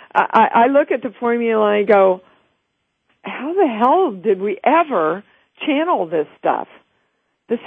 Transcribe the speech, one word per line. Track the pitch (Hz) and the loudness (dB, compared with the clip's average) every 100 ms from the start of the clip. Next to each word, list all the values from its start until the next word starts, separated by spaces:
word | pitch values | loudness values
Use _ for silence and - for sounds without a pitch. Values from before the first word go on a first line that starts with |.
| - | -6
I, | - - 220 226 | -2 0 2 2
I, | 233 | 4
I | 247 | 4
look | 277 359 | 2 0
at | 254 | -2
the | 240 - | -6 -6
formula | 240 240 233 220 208 | -4 -2 0 0 2
and | 208 208 | 0 2
I | |
go, | 202 190 185 - _ _ _ _ _ _ _ _ _ | 4 4 0 -6 _ _ _ _ _ _ _ _ _
"How | 196 - 269 | -14 -12 -6
the | 370 320 | 0 0
hell | 214 240 349 359 | 2 2 2 0
did | 190 208 190 | -2 -2 -2
we | 202 - | -2 -4
ever | - 320 320 214 156 180 - _ _ _ - | 0 0 0 0 -2 -4 -10 _ _ _ -4
channel | 285 339 277 170 | -2 -2 -2 -2
this | 165 151 _ | -4 -6 _
stuff?" | 160 - - - _ _ _ _ _ _ - | -4 -4 -6 -18 _ _ _ _ _ _ -10
The | 233 | -10